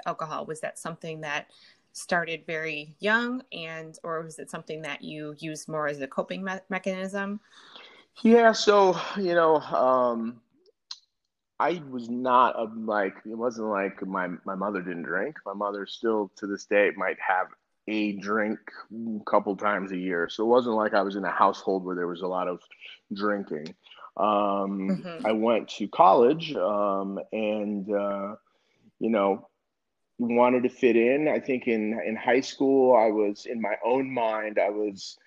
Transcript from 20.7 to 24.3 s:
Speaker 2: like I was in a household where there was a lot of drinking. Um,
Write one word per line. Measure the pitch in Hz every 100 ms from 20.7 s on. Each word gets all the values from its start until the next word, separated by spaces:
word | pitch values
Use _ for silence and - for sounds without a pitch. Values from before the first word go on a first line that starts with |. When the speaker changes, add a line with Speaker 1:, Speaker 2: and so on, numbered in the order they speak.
| 110
Speaker 2:
like | 107
I | 110
was | 98 98
in | 90
a |
household | 87 98 95 - 95 92
where | 90
there | 87
was | 85
a | 92
lot | 90 90
of | 90 _ - - - -
drinking. | 98 104 101 - 76 78 - _ - - -
Um, | 101